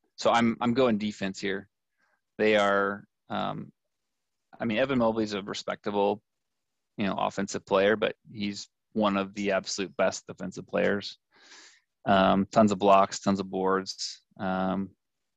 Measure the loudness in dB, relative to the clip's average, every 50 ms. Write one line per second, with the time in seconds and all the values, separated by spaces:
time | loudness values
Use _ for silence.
0 | _ _ _ -2 0 2 4 4 2 2 0 -2 -2 -2 0 2 2 2 2 0
1 | -2 -4 -6 -6 -8 -8 -6 -6 -6 -6 -6 -6 -8 -12 _ _ _ _ _ _
2 | _ _ _ _ _ _ _ -2 2 2 4 4 4 4 2 2 2 0 -2 -6
3 | -10 -16 _ _ _ -10 -8 -6 -6 -6 -6 -8 -12 -16 -18 _ _ _ _ _
4 | _ _ _ _ _ _ _ _ _ _ -12 -8 -6 -4 -2 0 0 0 0 2
5 | 2 2 2 0 -2 -2 -4 -6 -8 -8 -10 -10 -8 -8 -10 -8 -8 -4 -2 0
6 | 2 2 0 -2 -6 _ _ _ _ _ _ _ _ _ _ _ _ _ _ -6
7 | -4 -4 -2 -2 -2 -2 -2 -4 -6 -6 -6 -8 -4 -2 0 2 4 2 2 2
8 | 0 -2 -4 -6 _ -16 -10 -8 -6 -6 -6 -8 -12 -16 _ _ _ _ -4 0
9 | 0 2 2 0 -2 -4 -6 -4 -2 0 0 0 -2 -4 -6 -6 -6 -6 -2 -2
10 | -2 -2 -2 -4 -10 -16 -14 -12 -12 -12 -10 -12 -10 -6 -2 0 0 2 0 -2
11 | -4 -8 -12 -16 _ _ _ _ -20 -20 -20 -20 -20 -20 -20 _ _ _ _ _
12 | 0 2 4 6 6 6 4 2 0 2 4 4 4 4 4 4 6 6 8 8
13 | 6 4 0 -2 -2 0 0 0 -2 -4 -4 -2 0 0 0 0 -2 -4 -8 -10
14 | -10 -12 -12 -14 _ _ _ -8 -6 -4 -2 -2 -2 -2 -2 -4 -6 -8 -10 _
15 | _ _ _ _ _ _ _